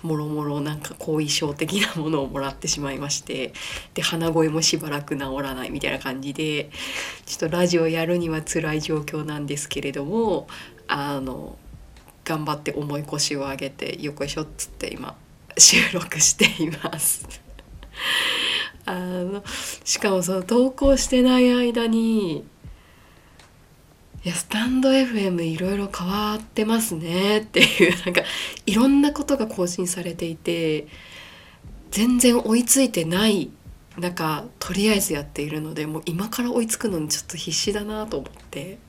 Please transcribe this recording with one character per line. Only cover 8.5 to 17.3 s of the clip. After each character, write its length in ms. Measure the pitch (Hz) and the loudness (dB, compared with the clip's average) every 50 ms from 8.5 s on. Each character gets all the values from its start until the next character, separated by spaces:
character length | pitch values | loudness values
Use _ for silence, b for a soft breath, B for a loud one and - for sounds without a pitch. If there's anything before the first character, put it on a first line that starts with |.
| - 175 156 156 151 | -2 -2 0 0 -2
い 60 | 156 | -2
状 180 | 151 - 160 151 | -2 -2 -2 -2
況 260 | 147 - - 151 147 | -2 -4 -6 -6 -6
な 140 | 151 151 147 | -6 -6 -6
ん 80 | 147 | -6
で 100 | 139 143 | -6 -6
す 100 | 143 - | -6 -6
け 140 | - - 139 | -6 -6 -6
れ 100 | - - | -6 -4
ど 140 | 131 143 139 | -6 -6 -6
も、 420 | 147 196 226 226 214 180 139 - B B B B B B B - | -2 0 0 2 2 0 -2 -2 B B B B B B B -6
あ 320 | - - 143 143 143 143 139 | -4 -4 -2 -2 -4 -4 -4
の、 380 | 135 131 123 - - - - - - - - - - - - - - - - - - | -4 -6 -8 -10 -12 -14 -14 -16 -18 -20 -20 -20 -20 -20 -20 -20 -20 -20 -20 -14 -6
頑 220 | - 160 156 151 | -6 -4 -4 -2
張 80 | 151 147 | -4 -4
っ 80 | 147 | -4
て 100 | - 185 | -4 -6
重 280 | - 156 147 147 143 143 | -4 -4 -6 -4 -6 -6
い 40 | - | -6
腰 320 | - - 147 - - 151 | -6 -2 -2 -2 -2 -2
を 40 | 139 | -4
上 160 | 139 139 135 | -4 -6 -6
げ 140 | 135 139 135 | -6 -8 -10
て、 300 | - - - 156 - - | -8 -8 -8 -8 -8 -6
よ 120 | 147 147 | -8 -8
っ 40 | 139 | -6
こ 80 | - 143 | -6 -6
い 60 | 143 | -6
し 80 | - | -4
ょ 60 | 156 156 | -6 -6
っ 40 | 151 - | -8 -8
つ 120 | - - | -10 -10
っ 20 | - | -10
て 240 | - - - - - | -8 -10 -8 -8 -8
今、 240 | - - - - - - - - - - - - | -10 -10 -12 -14 -16 -20 -20 -20 -20 -20 -8 4
収 200 | - - - 185 180 - - - | 6 8 8 8 6 4 2 0
録 260 | 175 156 - - 156 | -4 -4 -4 0 2
し 140 | 151 - - | 2 2 4
て 300 | - 190 160 - - 160 | 4 2 2 4 0 -2
い 60 | 165 | -2
ま 260 | 160 - - 165 - 156 | -2 -6 -6 -6 -4 -2
す。 280 | - - - - - - | -2 -2 -2 -4 -8 -16